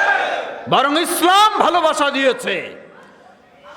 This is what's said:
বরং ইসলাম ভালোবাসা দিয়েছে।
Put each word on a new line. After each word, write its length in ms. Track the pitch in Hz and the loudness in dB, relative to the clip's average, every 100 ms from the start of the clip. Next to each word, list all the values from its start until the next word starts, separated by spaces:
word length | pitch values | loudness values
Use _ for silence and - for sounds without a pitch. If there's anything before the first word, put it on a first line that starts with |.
| 101 101 101 - - - - | 0 0 -2 -6 -8 -10 0
বরং 320 | 190 269 294 | 2 2 0
ইসলাম 600 | 339 339 330 392 427 359 | -2 0 2 4 4 2
ভালোবাসা 500 | 311 349 320 285 285 | 0 2 0 0 -2
দিয়েছে। 580 | 262 269 233 202 185 123 - - - - - - - _ _ - | 0 0 -2 -4 -8 -10 -16 -20 -20 -20 -20 -20 -20 _ _ -20